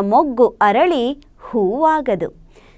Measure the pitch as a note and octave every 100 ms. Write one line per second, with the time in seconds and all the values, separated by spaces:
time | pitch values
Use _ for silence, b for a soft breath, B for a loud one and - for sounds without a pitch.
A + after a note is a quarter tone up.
0 | G3+ A#3+ D4+ A#3+ A3+ - G#3 A3 F4+ D4+
1 | A#3+ C#4+ - _ - A#3+ F#3+ B3 D#4+ D#4
2 | B3+ F#3+ E3 - - b b